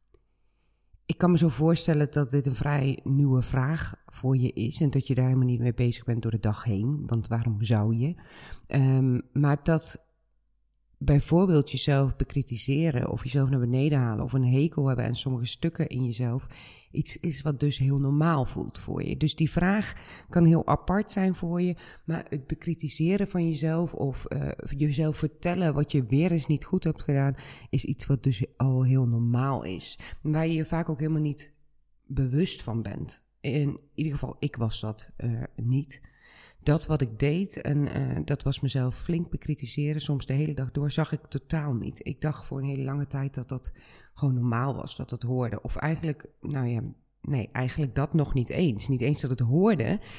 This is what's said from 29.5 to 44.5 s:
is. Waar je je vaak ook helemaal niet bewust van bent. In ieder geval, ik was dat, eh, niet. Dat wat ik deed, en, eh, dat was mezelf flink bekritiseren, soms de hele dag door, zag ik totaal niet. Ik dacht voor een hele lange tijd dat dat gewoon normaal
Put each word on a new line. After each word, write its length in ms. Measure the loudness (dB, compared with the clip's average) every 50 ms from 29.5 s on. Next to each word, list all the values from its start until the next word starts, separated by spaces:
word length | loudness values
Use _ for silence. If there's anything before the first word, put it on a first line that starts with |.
| -2 -2 -4
is. 340 | -6 -6 -6 -6 -6 -6 -8 -10 -14 -12 -6 -2
Waar 240 | 0 0 2 2
je 80 | 2 0
je 100 | 0 0
vaak 240 | 0 0 -2 0 -2
ook 120 | -2 -2
helemaal 200 | 0 0 0 0
niet 340 | 0 0 -2 -4 -8 -12 _ _ _ _ _ _ _ _ _ _ _
bewust 560 | -6 -2 0 0 2 2 2 2 0 -2 -4 -6
van 200 | -4 -4 -4 -4
bent. 420 | -4 -6 -8 -8 -10 -10 -14 _ _ _ _
In 400 | -6 -2 0 0 0 0 -2 -6 _ _ -8
ieder 180 | -6 -6 -4 -4
geval, 240 | -4 -6 -6 -6 -4
ik 180 | -6 -6 -2
was 240 | -2 -2 -2 -2 -4
dat, 320 | -6 -6 -8 -8 -12 -14 -12
eh, 260 | -8 -6 -4 -4 -4 -6 -10 -8
niet. 440 | -6 -2 0 0 0 -2 -4 -12 -20 -20 -20 _ _ _ -20 -20 -20 -20 -20 _ _ 0
Dat 200 | 2 2 2 2
wat 140 | 0 0 0
ik 180 | 0 -2 -2 0
deed, 420 | 0 2 2 0 -2 -4 -6 -8
en, 280 | -4 -2 0 0 0 0
eh, 280 | -2 -4 -2 -2 -2 -4 -2
dat 180 | -2 -4 -2 0
was 180 | -2 -2 0
mezelf 360 | -2 0 0 2 0 0 -2
flink 340 | -4 -4 -4 -2 -2 -2 -4
bekritiseren, 720 | -6 -6 -4 -4 -6 -4 -4 -6 -4 -2 -2 -2 -2 -2
soms 260 | -2 -2 -2 -2 -2
de 60 | -2 0
hele 220 | 0 0 0 -2
dag 160 | -4 -6 -4
door, 200 | -4 -2 -2 -2
zag 220 | 0 0 -2 0 -2
ik 140 | -8 -8
totaal 480 | -8 -10 -10 -6 -4 -4 -2 -2 -2 -2
niet. 320 | -2 -2 -4 -8 -8 -10
Ik 140 | -10 -8 -4
dacht 240 | -4 -4 -4 -4 -8
voor 140 | -10 -8 -6
een 100 | -6 -6
hele 160 | -4 -4 -4
lange 220 | -4 -4 -4 -4
tijd 280 | -4 -4 -4 -4 -4 -6
dat 140 | -8 -8 -6
dat 240 | -8 -8 -8 -10 -12 -12 -20 -20 -20 -20 -20 -20 -8
gewoon 200 | -2 0 0 2
normaal 400 | 2 2 2